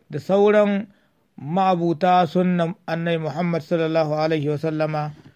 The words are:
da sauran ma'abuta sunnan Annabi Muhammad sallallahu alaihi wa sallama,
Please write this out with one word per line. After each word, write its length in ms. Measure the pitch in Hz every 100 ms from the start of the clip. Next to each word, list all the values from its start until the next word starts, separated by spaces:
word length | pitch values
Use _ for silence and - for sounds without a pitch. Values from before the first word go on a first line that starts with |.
| -
da 100 | 147
sauran 680 | - 196 208 208 208 196 220 _ _ _ _ -
ma'abuta 880 | 135 175 190 180 170 160 180 180 175
sunnan 480 | 180 180 175 165 - -
Annabi 300 | 165 170 165
Muhammad 400 | 156 143 175 165
sallallahu 500 | 156 175 160 160 156 151
alaihi 320 | 160 160 147
wa 80 | 147
sallama, 540 | 160 156 156 156 151 151 -